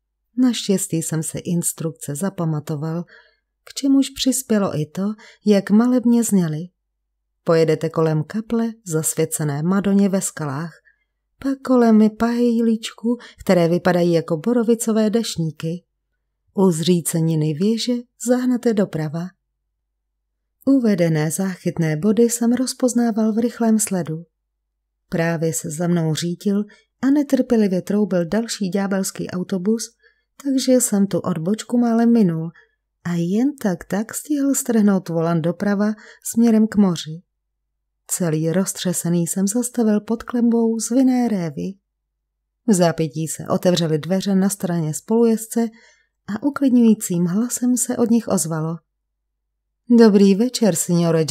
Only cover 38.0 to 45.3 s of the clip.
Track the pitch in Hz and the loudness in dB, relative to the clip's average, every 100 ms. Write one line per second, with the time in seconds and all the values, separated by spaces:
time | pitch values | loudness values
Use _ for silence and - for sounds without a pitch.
38 | - - 170 156 160 175 190 - 185 170 | -10 -4 -2 0 0 0 -2 -4 -4 -4
39 | 170 175 170 190 196 247 240 - 220 208 | -2 0 0 0 0 0 -4 0 0 0
40 | 208 233 - 240 233 233 226 226 220 254 | -2 -6 -4 0 2 2 0 -2 -2 2
41 | 262 254 240 196 165 147 180 196 _ _ | 2 2 0 -2 -4 -6 -10 -10 _ _
42 | _ _ _ _ _ _ - 180 165 160 | _ _ _ _ _ _ 0 4 4 2
43 | 160 156 160 - - 185 180 175 165 156 | -4 -4 -8 -8 -4 0 2 2 0 -2
44 | 156 190 190 190 190 - 180 170 156 156 | -2 -2 0 0 0 -2 -4 -4 -4 -6
45 | - 226 233 | -2 2 2